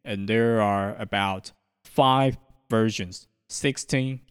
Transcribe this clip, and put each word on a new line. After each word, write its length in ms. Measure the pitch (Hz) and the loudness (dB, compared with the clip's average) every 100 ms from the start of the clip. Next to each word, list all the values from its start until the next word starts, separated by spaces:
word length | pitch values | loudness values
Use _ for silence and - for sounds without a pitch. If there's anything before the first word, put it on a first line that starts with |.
and 240 | - 101 98 | -10 -6 0
there 320 | 113 117 113 | 2 2 2
are 340 | 104 101 98 110 | 2 0 -2 -6
about 520 | 107 101 98 95 - - _ _ | -4 -2 0 -2 -10 -20 _ _
five 520 | - - 135 131 135 - - _ _ | -4 2 4 4 2 -2 -10 _ _
versions, 580 | 113 110 107 92 - - _ _ | 0 2 -2 -8 -12 -20 _ _
sixteen, 720 | - 143 131 - 135 131 131 - | -6 -4 -4 -4 -2 -2 -8 -12